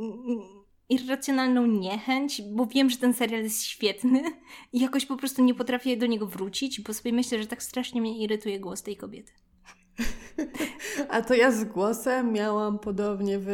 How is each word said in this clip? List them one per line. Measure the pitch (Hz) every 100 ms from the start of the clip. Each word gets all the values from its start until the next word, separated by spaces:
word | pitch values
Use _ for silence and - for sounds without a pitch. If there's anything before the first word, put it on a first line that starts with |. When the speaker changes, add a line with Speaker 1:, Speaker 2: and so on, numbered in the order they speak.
| 220 214 247
Speaker 1:
n-, | 233 190 202 202 _ -
irracjonalną | 262 254 269 277 269 262 247 240
niechęć, | 214 185 208 226 262 285 285 202
bo | 214 240
wiem, | 269 269
że | 240
ten | 247
serial | 240 233 226
jest | 220 214
świetny | - - 208 196 247 262 320 - - - -
i | 240
jakoś | 262 269 269
po | 262
prostu | 269 262
nie | 254
potrafię | 247 247 247 262 240
do | 240
niego | 220 208
wrócić, | 185 190 - 269 262
bo | 208
sobie | 214 240
myślę, | 233 247 226
że | 214
tak | 247
strasznie | - 262 247 240
mnie | 226 226
irytuje | 214 214 214 196
głos | 190 196
tej | - 202
kobiety. | 202 - - _ _ _ - - _ -
Speaker 2:
<laughs> | 233 - - - 277 - 311 - - - 285
A | 226
to | -
ja | 254 247
z | 220 220
głosem | - 302 339 262 254 240
miałam | 214 214 208 214 208
podobnie | 214 196 208 196 202 196
w | 196